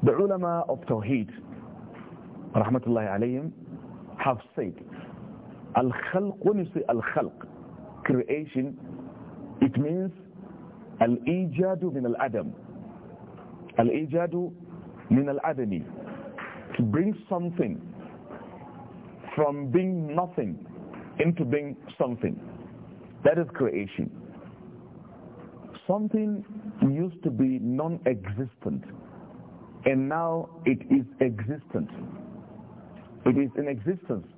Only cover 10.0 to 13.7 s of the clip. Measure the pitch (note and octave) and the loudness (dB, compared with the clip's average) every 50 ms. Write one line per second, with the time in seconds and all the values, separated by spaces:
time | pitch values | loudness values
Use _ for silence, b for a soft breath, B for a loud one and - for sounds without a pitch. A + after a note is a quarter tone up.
10 | F#3+ F#3+ E3+ - - - - - - - - - - - - - - - - - | 0 0 -2 -6 -16 -18 -16 -16 -16 -14 -14 -16 -16 -16 -16 -16 -16 -16 4 4
11 | A#2 A#2 B2 A#2 A#2 C3 E3+ F3+ F#3 E3+ C3 C3 F#3 F#3 F#3+ E3+ C#3+ F#3 C3 C#3 | 6 6 6 4 4 2 2 2 2 0 4 4 4 4 4 2 0 0 0 2
12 | B2+ A#2+ A#2+ - C3+ C3+ A2 G#2+ E2+ D2 - - - - - - - - - - | 2 2 2 2 2 2 2 0 -2 -2 -6 -10 -14 -14 -14 -12 -12 -12 -14 -14
13 | - - - - - - - - - - - - - - | -16 -16 -16 -16 -16 -16 -16 -16 -16 -16 -16 -16 -16 -6